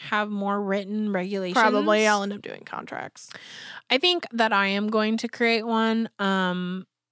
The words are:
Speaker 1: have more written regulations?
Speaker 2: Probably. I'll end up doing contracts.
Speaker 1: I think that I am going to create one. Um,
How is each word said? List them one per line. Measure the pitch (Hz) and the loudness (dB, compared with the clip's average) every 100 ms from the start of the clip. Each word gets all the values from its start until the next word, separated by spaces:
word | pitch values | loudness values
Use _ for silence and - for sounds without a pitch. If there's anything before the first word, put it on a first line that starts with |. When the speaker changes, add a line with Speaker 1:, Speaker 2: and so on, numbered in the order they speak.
| - | -4
Speaker 1:
have | 214 214 | -2 -2
more | 202 196 202 | -2 -2 -2
written | 202 196 196 214 214 | 0 -2 -2 -4 -2
regulations? | 190 185 196 185 190 | -2 -2 -4 0 4
Speaker 2:
Probably. | 220 208 208 214 214 | 4 4 4 6 6
I'll | 208 | 4
end | 202 | 0
up | 202 | -6
doing | - - - | -10 -14 -10
contracts. | - - - - - - - - - - - - | -10 -8 -10 -10 -14 -18 -18 -18 -18 -16 -16 -2
Speaker 1:
I | 262 | 2
think | 359 349 - | 2 0 -4
that | 233 220 | 0 2
I | 202 196 | 4 2
am | 202 214 | 0 0
going | 214 214 226 | 0 2 0
to | 233 | -4
create | - 233 226 | 0 2 2
one. | 226 220 226 220 220 - | 0 0 2 0 -2 -2
Um, | 196 190 185 180 180 185 - _ _ | 0 2 0 -2 -4 -6 -10 _ _